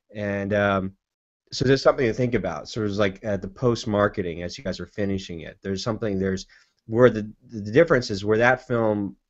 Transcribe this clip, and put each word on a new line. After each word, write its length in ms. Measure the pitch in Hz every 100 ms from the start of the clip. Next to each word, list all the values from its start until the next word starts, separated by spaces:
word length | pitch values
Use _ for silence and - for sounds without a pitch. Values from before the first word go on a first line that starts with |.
| _ 107
And, 360 | 104 101 98
um, 380 | 101 101 98 95 - _ _ _ _ _
so 120 | - 127
there's 160 | 135
something 240 | 165 - 123
to 80 |
think 200 | 104 123
about. 340 | 117 90 78 -
So 160 | -
it's 120 | 104 98
like 260 | 101 95
at 180 | 113 98
the 60 | 92
post-marketing, 920 | - 127 113 - 104 101 - 87 82
as 140 | 87 -
you 80 |
guys 160 | 92 92
are 60 | 90
finishing 540 | - 101 98 - 85
it, 180 | 78 -
there's 200 | 95 95
something, 360 | 120 107 110 95
there's 280 | 95 95 - _ _ _ -
where 240 | 110 123
the, 200 | 107 107 - -
the 200 | 113 101
difference 380 | 117 170 139 120
is 140 | 101
where 140 | 104 110
that 280 | 120 127 -
film 500 | 120 113 104 101 98 _